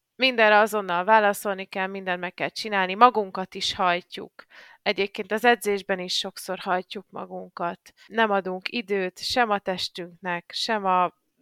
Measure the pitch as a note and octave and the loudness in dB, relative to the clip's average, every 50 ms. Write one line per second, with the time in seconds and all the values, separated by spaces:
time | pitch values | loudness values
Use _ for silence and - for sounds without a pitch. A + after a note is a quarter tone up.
0 | _ _ _ - B3 C4 B3 A#3 A3 G#3+ G#3+ G#3 A3 G#3 G#3 G#3+ G3 F#3 F3 F3 | _ _ _ 0 0 2 4 4 6 6 8 6 6 4 2 -2 -2 -2 -2 0
1 | F3+ G#3 A3 A3 G#3 G3+ G3+ - - G#3 F#3+ F#3+ F#3+ - - G3 F#3+ F#3+ G3 G3 | 4 6 6 6 6 4 2 0 -2 -4 -4 -4 -6 -8 -6 -4 -4 -4 -6 -6
2 | F#3+ F#3 F3+ F3+ F3 F3+ - - D3 - - - - A3 G#3 G3 F#3 F#3 F#3 G#3 | -4 -4 -4 -4 -4 -6 -6 -4 -6 -6 -4 -6 -6 -2 0 0 0 0 4 4
3 | A#3+ B3 - A3 G3+ F#3+ - F#3+ F#3 - - G3 - - - - F#3+ F3+ F3 F3+ | 4 6 6 2 -2 -4 -6 -8 -8 -8 -8 -6 -6 -6 -2 0 0 2 2 0
4 | - _ - F3 D3+ - _ - - _ - - - - - _ - G#3 G3+ - | -2 _ -14 -14 -14 -14 _ -20 -20 _ -20 -20 -20 -20 -20 _ -4 -2 -2 0
5 | G3 G#3 - - G3+ - G#3 A3 A#3 A#3+ A#3 A#3 - G#3 G3+ G3 F#3 - F#3+ F#3 | -2 -4 -4 -8 -6 -4 -2 2 4 4 4 4 2 -2 -2 -2 -2 -4 -4 -4
6 | F3+ F#3 - - - F#3+ - - - - F3+ F3+ - F3+ F3+ F3+ F3 - - G#3 | -4 -4 -4 -4 -4 -6 -8 -10 -10 -8 -8 -6 -2 -2 -2 -2 -2 -6 -12 -16
7 | F#3 _ F#3+ - F#3 F3+ F#3 F3+ F#3 F#3 - - F3+ F3 G3 - _ - _ _ | -16 _ -14 -14 -12 -12 -12 -14 -14 -14 -10 -6 -6 -6 -6 -8 _ -20 _ _
8 | - - G3+ A3 A3+ G#3+ G3+ G3 F3 F#3 F#3 F#3 - - - A#3+ G3 F#3+ G3+ G3 | -20 -6 0 0 2 2 2 0 0 -2 -6 -6 -8 -6 -6 -6 -4 -2 -2 -2
9 | F#3 F#3 - - - - - B3+ A#3+ A3 G#3 G3 - G3 F#3 F3 - - - - | -2 -2 -6 -8 -8 -2 0 0 2 2 0 0 -2 -4 -4 -4 -6 -8 -8 -10
10 | F3 F3 F3 - F3+ F3+ F3 F3 - - - - - - A3 G#3 G3 F#3+ F#3 F3+ | -12 -12 -14 -10 -8 -6 -6 -6 -8 -10 -8 -6 -4 -2 -2 0 0 2 4 4
11 | F3+ E3+ - _ _ _ _ _ | 4 2 -2 _ _ _ _ _